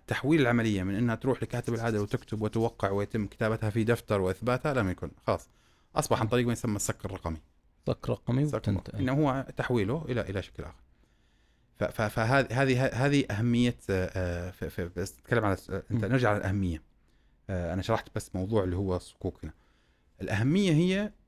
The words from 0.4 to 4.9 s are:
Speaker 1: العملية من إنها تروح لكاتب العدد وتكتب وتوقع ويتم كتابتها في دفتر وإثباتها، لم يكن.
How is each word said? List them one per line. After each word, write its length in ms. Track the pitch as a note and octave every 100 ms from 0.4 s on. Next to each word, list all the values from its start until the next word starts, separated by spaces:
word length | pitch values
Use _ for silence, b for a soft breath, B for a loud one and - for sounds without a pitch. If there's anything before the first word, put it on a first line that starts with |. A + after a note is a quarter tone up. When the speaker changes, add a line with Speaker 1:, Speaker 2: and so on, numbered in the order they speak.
Speaker 1:
العملية 420 | B2+ A#2+ A2+ G2+
من 120 | F#2 G2+
إنها 200 | A#2+ A2+
تروح 280 | C3+ B2
لكاتب 300 | G#2+ A#2+ A#2+
العدد 240 | A#2 A#2 A2
وتكتب 440 | G#2 B2 - G#2+
وتوقع 480 | G#2+ A2+ A2+ - G2
ويتم 380 | G2 G2+ A#2 G2
كتابتها 420 | - A2 A2+ A2
في 140 | G#2+
دفتر 380 | A2 A#2 - G#2
وإثباتها، 520 | F#2 F#2 A2+ B2 D#3
لم 160 | C3+
يكن. 220 | G2